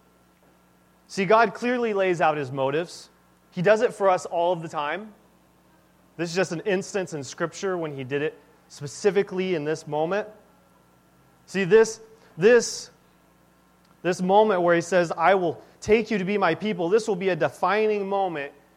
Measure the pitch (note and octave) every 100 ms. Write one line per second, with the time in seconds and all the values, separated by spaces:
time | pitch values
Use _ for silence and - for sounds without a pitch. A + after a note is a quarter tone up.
0 | _ _ _ _ _ _ _ _ _ _
1 | _ - F#3+ A3 A3+ - A#3+ B3 A#3 G3
2 | F#3+ E3+ E3 D3+ C3 C#3 C3+ D3 F3 -
3 | - _ _ _ _ F3+ F3+ A3 B3 -
4 | G3 F3+ - F3 E3+ F3 D#3+ D#3+ D3 E3+
5 | G#3+ - _ _ _ _ _ _ _ _
6 | _ - E3+ F3 F#3 E3+ - F#3+ - G3+
7 | F3 D3+ B2+ - E3+ - G3 F3+ D#3 C#3
8 | B2+ C#3 D3+ - _ _ _ - C#3+ -
9 | G#3 F#3+ G3 F#3 F#3+ E3+ D3 D#3 - D3+
10 | D#3+ G3+ G#3+ - _ _ _ _ _ _
11 | _ _ _ _ - F#3 F3+ A3 A3 -
12 | - - _ - G3 A#3+ - - - _
13 | _ _ _ _ _ _ _ _ _ _
14 | E3 F3+ F#3 G3+ G#3+ F#3 F3 E3+ E3+ F#3
15 | E3 F3+ E3 G3 E3+ C3 - _ - G#3+
16 | - G#3 F#3 G#3 F3+ D#3+ G#3+ F3+ E3+ A3
17 | A3 F#3 F#3+ E3 D3+ - F3+ G#3 G#3+ G#3
18 | G3 G3 F#3+ D#3 C#3 - _